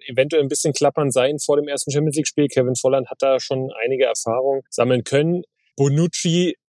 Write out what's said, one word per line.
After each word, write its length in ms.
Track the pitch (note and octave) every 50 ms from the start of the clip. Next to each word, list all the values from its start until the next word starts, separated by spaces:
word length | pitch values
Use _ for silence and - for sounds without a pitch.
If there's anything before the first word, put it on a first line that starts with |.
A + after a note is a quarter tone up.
| -
eventuell 360 | - A#2+ C3 C3+ D3+ E3 D#3
ein 60 | C#3 C3+
bisschen 240 | D3 - - D#3
klappern 380 | C#3 - D3 C#3+ - D#3+ D3 C3+
sein 280 | A#2 C3 B2 C#3 D3+ D3
vor 180 | - - C#3+
dem 100 | D3 D3 C#3+
ersten 220 | C#3+ C3+ - D3
Champions 260 | C3+ D3 D#3 D#3 C#3
League-Spiel. 320 | D#3 D3 - - D3+ D3 C#3
Kevin 280 | - C3+ B2+ B2+ B2+
Volland 320 | - - C3 C3+ C3+ C3 -
hat 100 | - -
da 200 | C#3 C3+ C3+ B2+
schon 300 | - - C#3 C3 C3 C3+ - A2
einige 220 | A2+ B2+ C3+ B2+ C3
Erfahrungen 560 | A#2 A2 - - A2+ A2+ B2+ C3 C#3 C3+ C3+ - _
sammeln 340 | - - A#2 B2 B2+ B2 -
können. 380 | - C3+ C#3+ D3+ E3 F3 F3+ - - _ _ _ _ _
Bonucci 760 | - C#3 C#3+ C#3 D3+ E3+ E3+ - - - E3+ E3 F3+ F3+ E3+ - - _ _